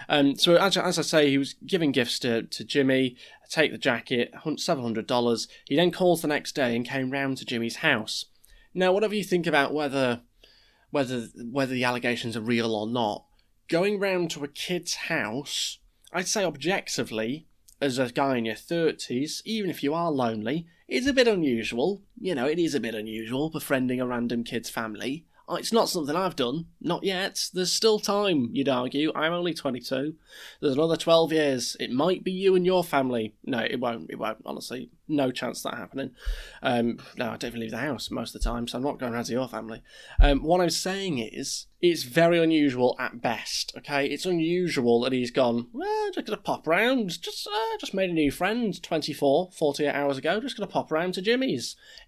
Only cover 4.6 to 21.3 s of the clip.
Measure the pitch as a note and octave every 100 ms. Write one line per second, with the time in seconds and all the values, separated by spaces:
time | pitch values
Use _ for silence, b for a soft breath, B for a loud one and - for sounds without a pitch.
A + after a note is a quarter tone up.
4.6 | - C#3 A#2+ A2 - B2 A#2+ A2+ - B
5.6 | B C#3+ F3 - F3+ E3 D#3 D3 - D3+
6.6 | B2 A#2 A#2+ C3+ C3 C#3 C3+ C3 A2 A#2+
7.6 | A#2 - D#3+ A#2+ A2 - - b b b
8.6 | b F3+ F#3 G3 G#3+ G#3 E3+ F3+ E3 D3
9.6 | C3+ D3 C#3+ C3+ B2+ A#2 - _ b b
10.6 | b b b D3 B2 B2+ G#2+ - A#2+ C3+
11.6 | C3 B2+ B2 B2 B2 A#2+ A#2 A2+ A2 A#2
12.6 | A#2 G#2+ A2 A#2+ G#2+ G2 - _ _ _
13.6 | - E3 G3+ G3+ G3 F3+ E3 D3+ C#3+ -
14.6 | - F3 E3 - - D#3 G#2 B2 C#3+ -
15.6 | - - _ _ _ E3+ F3+ A3 F3+ C#3+
16.6 | D#3 G3 - - A#2 A2 A2+ D3+ - _
17.6 | _ - C#3 B2 B2 D3 C#3 B2+ A2+ G#2+
18.6 | - E3+ D#3+ - - B2 D#3 - - A3
19.6 | F#3+ - C#3 E3 E3+ C#3 A#2+ A2 G#2+ D#3+
20.6 | E3 b b B3+ C4 C4 A#3